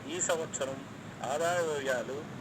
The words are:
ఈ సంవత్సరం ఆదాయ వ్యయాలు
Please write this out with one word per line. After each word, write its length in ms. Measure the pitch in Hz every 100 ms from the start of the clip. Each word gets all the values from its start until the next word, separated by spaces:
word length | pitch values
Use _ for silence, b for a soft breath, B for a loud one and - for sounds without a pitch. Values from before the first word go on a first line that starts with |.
| 123
ఈ 100 | 175
సంవత్సరం 600 | 175 165 160 - 135 131 - - - - 117
ఆదాయ 280 | 147 170 175
వ్యయాలు 640 | 165 147 135 127 107 143 - -